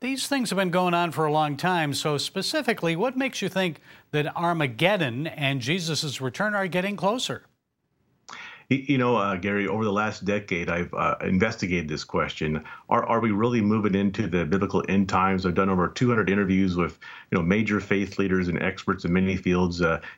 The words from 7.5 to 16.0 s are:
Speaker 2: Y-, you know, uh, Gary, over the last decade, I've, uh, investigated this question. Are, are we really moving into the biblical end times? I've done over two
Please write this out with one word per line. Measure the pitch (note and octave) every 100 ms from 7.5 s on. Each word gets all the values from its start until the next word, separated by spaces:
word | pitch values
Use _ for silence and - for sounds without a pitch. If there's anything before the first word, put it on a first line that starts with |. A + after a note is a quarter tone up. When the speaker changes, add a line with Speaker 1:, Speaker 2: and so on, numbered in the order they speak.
| _ _ _ _ _ _ _ - - - - -
Speaker 2:
Y-, | C#3+ C3+
you | C3+
know, | B2 A#2
uh, | G2+ F#2+
Gary, | G2 G2+ G2
over | A2
the | A2
last | G2+ G#2+ G2+
decade, | F#2+ G#2 G2+ F2+ E2+
I've, | E2+ F2
uh, | - - -
investigated | F#2+ F#2+ A2 A2+ G2 F2 D#2
this | D2 -
question. | F2+ D2+ - D#2 D2+ - - -
Are, | A#2 -
are | A#2
we | A2+
really | G2+ A#2 A#2+
moving | G#2 A2 G#2
into | F#2+ G2+ F#2+ G2+
the | F2 D2+
biblical | F#2+ G2 F#2+ -
end | G2 G2
times? | F#2+ F#2+ F#2+ F#2
I've |
done | F2 G2
over | F#2 E2+
two | -